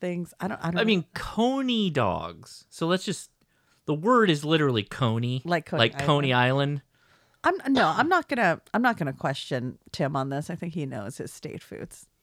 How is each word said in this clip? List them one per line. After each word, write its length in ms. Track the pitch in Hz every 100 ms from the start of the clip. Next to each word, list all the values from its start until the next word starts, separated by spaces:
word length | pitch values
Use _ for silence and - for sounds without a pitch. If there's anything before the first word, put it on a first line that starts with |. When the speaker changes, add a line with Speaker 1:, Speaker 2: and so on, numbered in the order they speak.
Speaker 1:
things. 320 | 180 175 170 -
I 80 | 185
don't, 120 | 220
I 60 | 165
don't 120 | 175
Speaker 2:
I 40 |
Speaker 1:
know. 40 | 220
Speaker 2:
mean, 200 | 196 -
Coney 760 | - - - 233 269 262 233 196
dogs. 760 | 143 107 85 82 85 98 - -
So 160 | - 165
let's 160 | 180 -
just, 240 | - - _ _ _ _ _ -
the 80 |
word 360 | 151 185 254 214
is 140 | 147
literally 400 | 147 160 143 117
Coney. 580 | 101 - 123 113 120 127 165
Speaker 1:
Like 200 | 175 -
Coney 120 | 160
Speaker 2:
Like 200 | 117 139
Coney 340 | 143 147 139
Island. 480 | 123 123 135 139 143 - _ _ _ _ _
Speaker 1:
Island. 180 | 311 370 285
I'm, 80 |
no, 140 | 262 175 160
I'm 140 | 277
not 180 | 359 -
gonna, 320 | 247 196 160 -
I'm 80 | 208
not 160 | 247 226
gonna 160 | 147
question 640 | 131 147 139 - 135 123 - -
Tim 240 | - 143 143
on 140 | 135
this. 200 | 139 151
I 60 | 165
think 180 | 170
he 120 | 165 139
knows 320 | 127 101 -
his 140 | 156
state 300 | - 156 -
foods. 440 | - - - - - _